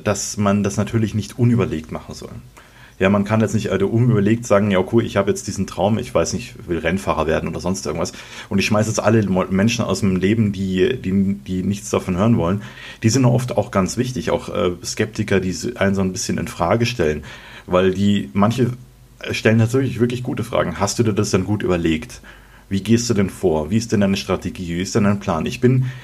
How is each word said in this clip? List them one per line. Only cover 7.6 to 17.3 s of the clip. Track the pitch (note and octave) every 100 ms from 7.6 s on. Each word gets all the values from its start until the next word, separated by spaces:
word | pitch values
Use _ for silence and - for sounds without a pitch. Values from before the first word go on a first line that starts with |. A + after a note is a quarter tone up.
| F2 F#2+ D#2
irgendwas. | E2 E2 - - - -
Und | G2
ich | -
schmeiß | G#2+ A2
jetzt | A2
alle | G#2 A2+ G2
Mo-, | F#2 F2+
Menschen | F#2+ A2+ A#2
aus | F#2+ F#2+
dem | G2+ F#2
Leben, | F#2+ A2 G#2
die, | F#2+ F#2+ F#2 F#2 G2
die, | F#2+ G2 F#2+ G2
die | - F#2
nichts | F#2+ G2 -
davon | F#2 - F2+
hören | A2+ G2+
wollen." | E2 G2+ - - - -
Die | A2+
sind | C3 B2
oft | B2+ - -
auch | G2+
ganz | G2 F#2 A2
wichtig, | B2 F2 D#2+
auch, | D#2+ -
äh, | F#2 F#2 F2
Skeptiker, | - - G#2+ - G#2 G2
die | F#2
s-, | E2+ - -
einen | G2
so | G2
ein | F#2+
bisschen | F2+ - F2+
in | E2+
Frage | - E2+ A2+ A#2
stellen. | - D#2 D2+ D2